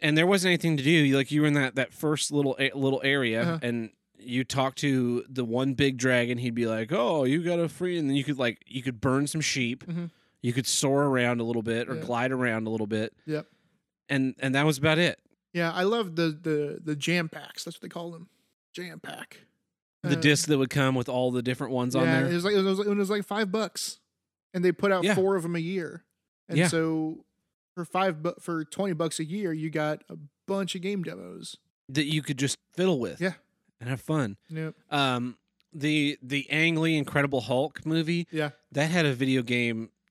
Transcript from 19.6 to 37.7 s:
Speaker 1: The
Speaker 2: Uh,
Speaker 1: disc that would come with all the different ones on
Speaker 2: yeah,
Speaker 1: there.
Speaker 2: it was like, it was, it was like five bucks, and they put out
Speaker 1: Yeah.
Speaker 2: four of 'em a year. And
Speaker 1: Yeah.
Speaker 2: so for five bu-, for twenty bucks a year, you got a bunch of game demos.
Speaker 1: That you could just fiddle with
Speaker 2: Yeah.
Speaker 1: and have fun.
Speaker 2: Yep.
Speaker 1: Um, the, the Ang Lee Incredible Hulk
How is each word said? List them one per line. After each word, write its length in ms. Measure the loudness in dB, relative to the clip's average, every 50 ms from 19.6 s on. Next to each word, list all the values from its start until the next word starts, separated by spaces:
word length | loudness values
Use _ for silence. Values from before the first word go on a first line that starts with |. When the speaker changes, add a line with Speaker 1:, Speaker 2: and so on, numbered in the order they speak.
| _ _ _ _ _ _ _ _ 0
Speaker 1:
The 120 | 0 2 4
Speaker 2:
Uh, 40 |
Speaker 1:
disc 260 | 4 4 4 4 4 2
that 100 | 2 2
would 120 | 2 2
come 260 | 2 2 2 4 2
with 140 | 2 0 0
all 220 | 0 0 0 0
the 100 | 0 0
different 320 | -2 -2 -2 -2 -4 -2 -2
ones 220 | -2 0 0 2
on 100 | 2 4
Speaker 2:
yeah, 160 | 4 4 4
Speaker 1:
there. 100 | 2 2
Speaker 2:
it 40 | 0
was 100 | 0 0
like, 80 | 2 2
it 60 | 2
was, 180 | 4 2 2 0
it 160 | 0 0 0
was 140 | 0 0 0
like 160 | 0 -2 -2
five 260 | -2 -2 -2 -2 0
bucks, 480 | 0 -2 -2 -4 -6 -8 -8 -8 -10 -12 _ _ _ _ _ _ _ _ _ _ -4
and 100 | 0 2
they 80 | 2
put 200 | 2 2 2 2
out 120 | 2 4 4
Speaker 1:
Yeah. 120 | 2 2
Speaker 2:
four 200 | 4 4 2 2
of 80 | 0 0
'em 120 | -2 -2
a 40 | -2
year. 460 | -2 -2 -4 -4 -6 -8 -10 -14 -18 _ _ _ _ _ _ _ _ -2
And 100 | 2 2
Speaker 1:
Yeah. 100 | 4 4
Speaker 2:
so 560 | 4 2 2 2 0 0 -2 -4 -6 -8 -14 _ _ _ _ _ _ _ _ _ _ -12
for 80 | -8
five 380 | -4 -2 0 2 0 0 -2 -4
bu-, 100 | -6 -6 -6
for 240 | -6 -6 -4 -4 -6
twenty 280 | -6 -6 -4 -4 -2 -2
bucks 260 | -2 -2 -2 -4 -4
a 40 | -6
year, 300 | -6 -6 -4 -4 -4 -4
you 160 | -4 -4 -4
got 320 | -2 -2 -2 -2 -2 -4 -8 -14
a 80 | -18 -18 -18 -20 _ _ _ -4
bunch 260 | -4 -2 -2 -4 -6
of 80 | -6
game 220 | -6 -4 -4 -4 -4
demos. 540 | -6 -8 -10 -12 -14 -14 -14 -14 -16 -16 -18 _ _ _ _ _ -6
Speaker 1:
That 160 | -2 -2 0
you 160 | 0 0 -2 -2
could 140 | -2 -2 -2
just 200 | -2 -2 -2 -4 _ _ _
fiddle 260 | 0 2 2 2 2
with 220 | 0 -4 -4 -4
Speaker 2:
Yeah. 120 | -4 -4 -4 -6 _ _ _ _ _ _ _ -10
Speaker 1:
and 80 | -6 -6
have 120 | -6 -4
fun. 360 | -2 -2 0 0 0 -2 -4 -8 _ -12
Speaker 2:
Yep. 240 | -10 -8 -8 -8 -10 _ _ -4
Speaker 1:
Um, 480 | 0 2 2 2 2 0 -2 -4 -6 -10 _ _ _ _ _ _
the, 460 | -8 -2 0 2 2 2 2 0 -2 -4 -6
the 260 | -4 -4 -4 -2 0
Ang 280 | 0 2 4 4 4 4
Lee 200 | 2 2 2 2
Incredible 440 | 0 0 2 2 2 2 2 0
Hulk 440 | 0 2 2 2 0 0